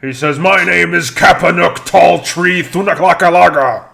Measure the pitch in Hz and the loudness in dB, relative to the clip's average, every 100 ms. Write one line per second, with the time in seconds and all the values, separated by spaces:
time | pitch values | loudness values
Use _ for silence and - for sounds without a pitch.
0 | - 131 151 143 180 196 175 175 170 175 | -10 -6 -4 -2 0 0 0 0 0 -2
1 | 160 - - - 175 175 170 170 - 196 | -4 -2 2 2 2 0 -2 -4 -2 2
2 | 175 175 160 - 180 180 165 175 196 170 | 4 2 -2 -4 -2 -2 -4 -4 -4 -2
3 | 180 175 175 175 180 147 135 110 - | 0 2 2 4 2 2 -2 -4 -10